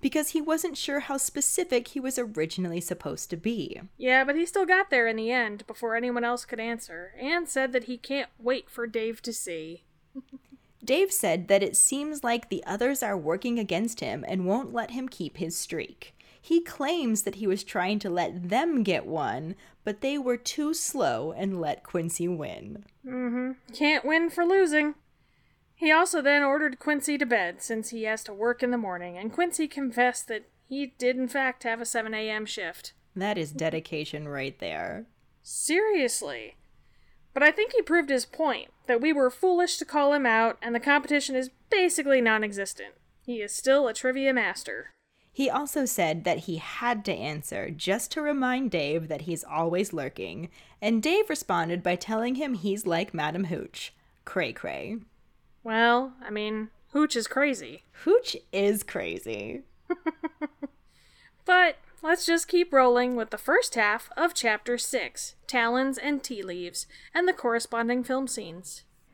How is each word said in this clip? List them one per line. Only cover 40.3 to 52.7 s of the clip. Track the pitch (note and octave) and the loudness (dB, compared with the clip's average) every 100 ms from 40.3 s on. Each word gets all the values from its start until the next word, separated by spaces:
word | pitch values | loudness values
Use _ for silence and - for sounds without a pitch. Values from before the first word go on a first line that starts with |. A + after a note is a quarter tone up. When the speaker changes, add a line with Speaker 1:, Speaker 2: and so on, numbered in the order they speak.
| A3 A3+ A3 | 4 4 2
Speaker 2:
and | A3+ A#3 | -2 -2
the | |
competition | A#3 D4 C#4+ D4 C#4 C4 | 4 4 4 0 2 -2
is | B3+ _ _ | -4 _ _
basically | G#4 F4+ - C#4 C4 | 4 4 4 4 6
non-existent. | A#3 A3 G#3+ G3+ G3 - G3+ - _ _ | 6 4 0 -4 -8 -8 -16 -18 _ _
He | - A#3 | -10 -6
is | G#3 - | -6 -4
still | C4 C#4 C4+ | 4 6 4
a | |
trivia | G#3+ B3+ C4 C4+ | 0 -2 0 2
master. | B3+ G#3 F#3 - G#2+ - _ _ _ _ | 2 0 -4 -8 -10 -12 _ _ _ _
Speaker 1:
He | - C#4 | -2 0
also | - D4 - C4 | 0 -2 -2 -2
said | - E3+ D#3+ E3+ | 0 0 0 0
that | E3 | -2
he | D#3+ D#3+ | -2 -6
had | - - A#3+ A3+ G3+ | -6 -6 -2 -2 -2
to | |
answer | C#3 A#2+ D3+ - - - | -4 -4 -8 -8 -8 -8
just | E3 F#3+ G3+ - | -6 -2 -2 -2
to | - | -4
remind | D4 C#4+ B3+ B3+ C4+ | -2 0 0 0 0
Dave | F3 C#3+ D#3+ D#3+ | -2 0 -2 -2
that | D3+ | -6
he's | D3+ E3 - | -4 -6 -4
always | D3+ E3 F3 G3 | 0 0 2 0
lurking, | D#3+ C3 - F#2 F2+ E3+ - - _ | -2 -6 -6 -10 -8 -12 -14 -20 _
and | G#3 A3+ | 0 2
Dave | B3+ F#4 G#4+ | 4 2 2
responded | D4+ - F3 E3 F3 | -2 0 0 0 0
by | F3 F3+ | 0 -2
telling | - A3 A#3 B3+ | -2 -2 -2 -2
him | D4 A#3 | -2 -2
he's | F#3+ | -2